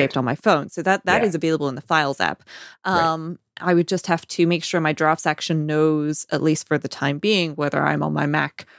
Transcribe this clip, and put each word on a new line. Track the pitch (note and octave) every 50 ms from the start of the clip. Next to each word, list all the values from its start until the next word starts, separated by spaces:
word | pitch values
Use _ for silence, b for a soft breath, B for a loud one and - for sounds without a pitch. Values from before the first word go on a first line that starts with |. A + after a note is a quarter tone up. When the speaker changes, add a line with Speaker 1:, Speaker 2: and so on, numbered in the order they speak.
| C#3
Speaker 1:
saved | C3+ -
on | C#3 B2+
my | A#2+ C3+
phone. | - - A3 F3+ D3 C#3 -
So | - F3 D#3+
that, | F#3 F#3+ G3+ -
that | F#3 F#3 A3+ A#3
Speaker 2:
Yeah. | G#3
Speaker 1:
is | E3+
available | D#3+ D#3+ D#3+ D#3+ D3+ D3 C#3
in | C3
the | C3
Files | - - E3 D#3 D3+ C#3 C#3 -
app. | F2+ E2 - - _ B B B B B B B -
Speaker 2:
Right. | F#3 F#3+ E3+ E3
Speaker 1:
Um, | E3 D#3+ D#3+ D#3+ E3 F3 - _ _ _ -
I | E3+ F3+ F3+
would | E3+ E3+ -
just | F#3+ F3+ - -
have | E3+ E3 - -
to | - - E3+ E3
make | F3 D#3 -
sure | - - F3
my | D#3+ D#3 D3+
drafts | - D#3+ D#3 D#3 - -
action | E3 D3+ - - - E3 D#3 D3+
knows, | D3+ D3+ D3+ D#3 D#3 D#3 D3+ D3 D3+ D3+ - - -
at | - D3+
least | C#3+ D#3 D#3 - - -
for | D3+ D3
the | - C3+
time | - - C#3 C#3+ C#3+ C#3+
being, | - G#3 A3 F#3+ E3+ D#3+ D3
whether | D#3 D3 C#3+ D3 C#3+ C#3+
I'm | D3+ D3+ D3
on | D3 D#3 D3+
my | D3 D3 D3
Mac | D3 D#3 C#3+ D3 - - - b b